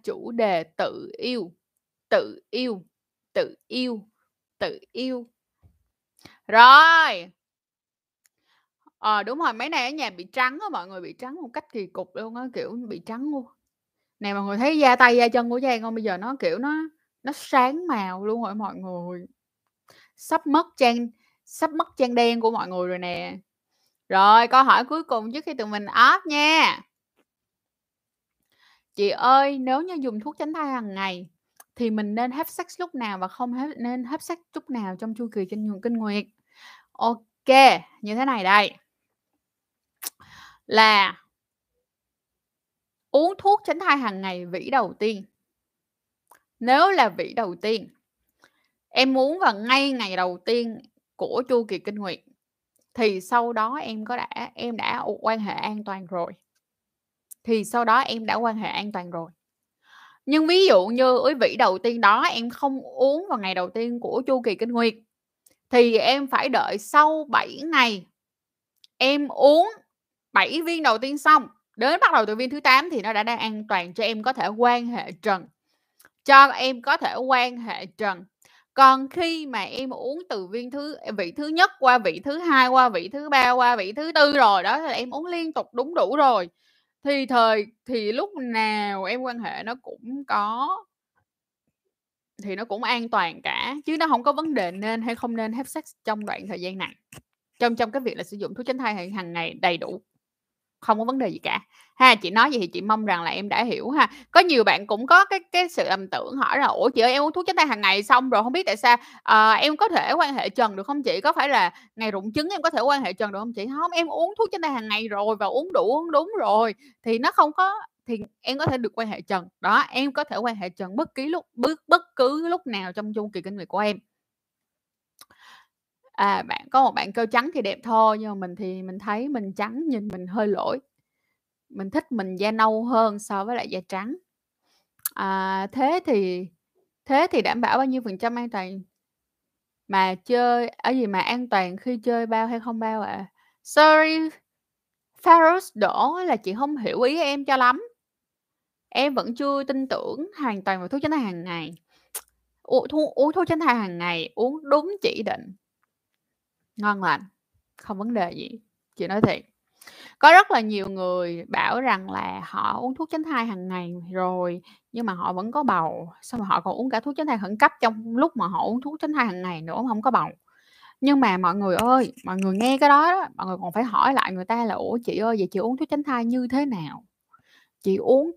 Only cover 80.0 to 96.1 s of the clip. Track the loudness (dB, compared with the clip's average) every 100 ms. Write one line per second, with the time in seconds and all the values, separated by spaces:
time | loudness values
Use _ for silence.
80 | -8 -10 -8 -8 -8 -10 -8 -10 -10 -10
81 | -10 -6 -6 -6 -4 2 2 4 4 4
82 | 2 -4 -6 -4 2 4 6 6 4 2
83 | -6 -10 0 2 4 4 4 2 -2 -6
84 | -2 4 4 6 6 6 2 -2 -2 -6
85 | -6 -8 -6 -6 -6 -6 -6 -6 -4 0
86 | 0 4 4 4 -2 _ _ _ _ _
87 | -4 -2 0 4 4 2 -2 _ -6 -4
88 | -2 -4 -6 -8 -6 -2 -2 -2 -4 -4
89 | -6 -6 -6 -8 -8 -10 -10 -12 -14 -18
90 | -12 -12 -4 -2 -2 -2 -4 -4 -8 _
91 | _ _ _ _ _ _ _ _ _ _
92 | _ _ _ -16 -12 -10 -8 -6 -4 -4
93 | -2 -2 -2 -4 -8 -4 -6 -6 -6 -2
94 | 0 2 0 -2 -2 -2 -4 -6 -6 -4
95 | -6 -6 -6 -6 -6 -6 -8 -10 -12 -12
96 | -6